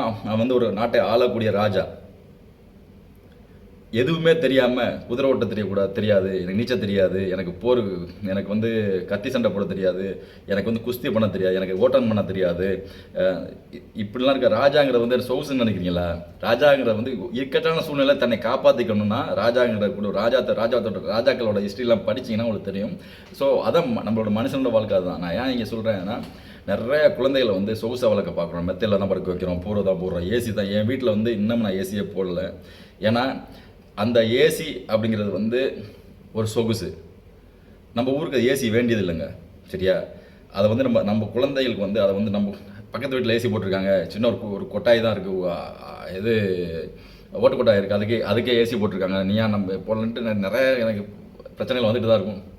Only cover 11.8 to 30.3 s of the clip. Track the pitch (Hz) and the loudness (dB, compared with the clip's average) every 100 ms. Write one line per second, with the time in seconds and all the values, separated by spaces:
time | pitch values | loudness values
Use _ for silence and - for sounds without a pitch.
11.8 | 254 269 117 208 90 190 90 87 98 95 | 2 4 2 0 0 0 0 0 -2 -2
12.8 | - - - - 92 87 - - - - | -6 -18 -10 -2 0 0 -6 -14 -18 -20
13.8 | - - 104 123 131 135 120 110 139 147 | -16 -10 -8 -2 0 4 4 4 4 6
14.8 | 139 120 117 123 110 135 147 131 113 90 | 4 4 4 2 0 -4 -2 0 0 0
15.8 | 90 87 85 85 - - 101 123 147 135 | 0 0 -2 -4 -10 -6 0 4 6 6
16.8 | 117 107 127 113 90 120 135 160 160 165 | 2 0 -2 -6 -6 -6 -2 0 0 -2
17.8 | - 143 135 139 120 113 113 135 143 127 | -2 2 4 4 2 0 0 2 4 4
18.8 | 113 107 104 117 160 95 113 123 117 107 | 2 0 0 0 -2 0 2 4 2 2
19.8 | 101 101 101 95 117 123 107 104 117 120 | 0 -2 -2 0 2 2 2 0 2 0
20.8 | 107 92 85 110 131 117 110 101 101 127 | 0 -4 -4 0 2 2 0 0 -2 -2
21.8 | 117 110 110 - - 110 117 98 101 95 | 0 2 0 -4 -2 -2 -2 -4 -6 -6
22.8 | 110 - - - - - 139 127 110 170 | -6 -8 -14 -20 -14 -2 0 2 2 2
23.8 | 131 110 104 110 107 107 131 135 131 110 | 2 -2 -2 0 0 0 0 0 2 2
24.8 | 107 98 90 82 87 92 131 120 110 113 | 2 0 0 -4 -4 -2 -2 -2 -4 -4
25.8 | 110 98 92 123 - - - - - 101 | -2 -2 -4 -8 -10 -16 -20 -12 -4 -4
26.8 | 110 151 147 131 135 135 117 95 104 107 | 0 4 4 4 2 2 2 2 0 -2
27.8 | 117 127 117 101 87 82 85 85 87 92 | -4 0 2 2 0 -2 -4 -2 -4 -2
28.8 | 107 98 95 90 90 90 90 87 101 104 | 0 2 2 -2 -2 -2 -2 -4 -2 -2
29.8 | 95 87 90 85 90 | 0 0 -2 -4 -2